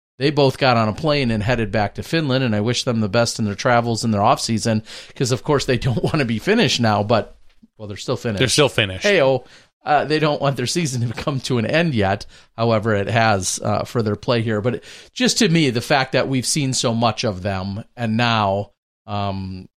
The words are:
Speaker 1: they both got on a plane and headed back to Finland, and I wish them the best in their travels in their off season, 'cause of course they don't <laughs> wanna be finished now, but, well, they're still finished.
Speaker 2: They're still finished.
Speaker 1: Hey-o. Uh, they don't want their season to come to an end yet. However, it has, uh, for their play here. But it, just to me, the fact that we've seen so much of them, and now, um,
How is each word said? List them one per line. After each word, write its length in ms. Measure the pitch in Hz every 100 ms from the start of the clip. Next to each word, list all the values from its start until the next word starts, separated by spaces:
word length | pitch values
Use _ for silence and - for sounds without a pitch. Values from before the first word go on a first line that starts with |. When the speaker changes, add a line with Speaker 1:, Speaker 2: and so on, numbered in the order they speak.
| _ -
Speaker 1:
they 140 | 139
both 260 | 143 139 -
got 200 | 135 117
on 120 | 110
a 40 |
plane 360 | 98 156 147 127
and 140 | 113
headed 280 | 98 123 107
back 220 | 110 101 -
to 60 |
Finland, 420 | 104 165 151 127
and 120 | 131 107
I 60 |
wish 240 | 104 123 -
them 160 | 113
the 60 | 107
best 300 | 117 117 -
in 80 | 107
their 80 |
travels 500 | 98 131 120 117 113
in 60 | 120
their 140 | 104
off 180 | 104 -
season, 400 | - 113 117 110 - - - -
'cause 160 | 131
of 120 | 127
course 220 | - 143 -
they 120 | 123
don't 260 | 139 110
<laughs> 80 | 156
wanna 140 | 160 127
be 140 | 113
finished 400 | - 220 160 -
now, 240 | 117 104
but, 340 | 107 113 - - - - - -
well, 120 | 107
they're 100 | 98
still 180 | - 127
finished. 220 | 123 101
Speaker 2:
They're 80 | 127
still 220 | - 143
finished. 340 | - 104 92
Speaker 1:
Hey-o. 420 | 208 196 135 131 - - _ _
Uh, 220 | - 147 131
they 140 | 156
don't 200 | 151 147
want 160 | 139 127
their 100 | 123
season 380 | 175 165 127 117
to 80 |
come 260 | 110 - 139
to 160 | - 127
an 80 | 110
end 300 | 147 170 123
yet. 300 | 95 101 - - - -
However, 380 | 117 113 104
it 140 | 104 98
has, 520 | 113 113 101 90 -
uh, 220 | - 104
for 200 | 101 123
their 120 | 107 104
play 260 | - 120
here. 200 | 113 107
But 140 | 107 120
it, 80 | - - -
just 280 | - 247 -
to 100 | 214
me, 220 | 165 147
the 100 | 117
fact 300 | - 147 131
that 160 | 139 123
we've 180 | 135 117
seen 280 | - 135
so 200 | 123 127
much 320 | 113 117 107 123
of 160 | 92
them, 420 | 92 95 95 98 - -
and 180 | 117 110
now, 580 | 120 113 104 98 101 _ _ _ -
um, 600 | 104 101 98 95 95 92